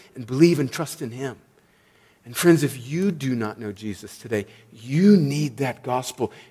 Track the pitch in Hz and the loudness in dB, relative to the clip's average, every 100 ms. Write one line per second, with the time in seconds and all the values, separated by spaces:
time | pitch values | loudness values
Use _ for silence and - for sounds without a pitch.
0 | - - 117 131 170 165 131 - 151 - | -18 -16 -6 4 6 6 0 -4 -8 -8
1 | 127 120 135 107 _ _ _ _ _ _ | -10 -8 -8 -10 _ _ _ _ _ _
2 | _ _ 117 120 175 165 139 123 120 160 | _ _ -12 2 4 6 4 -4 -8 -2
3 | 202 160 135 120 107 107 107 101 107 95 | -2 -2 -4 -2 -4 -6 -10 -8 -10 -10
4 | 104 - 113 110 101 - - 110 113 147 | -14 -18 -6 -6 -6 -14 -20 -18 -4 4
5 | 196 202 143 147 151 113 135 120 127 127 | 6 6 4 0 -4 -2 -4 -4 -4 -4
6 | 131 - 117 - - | -4 -6 -6 -6 -20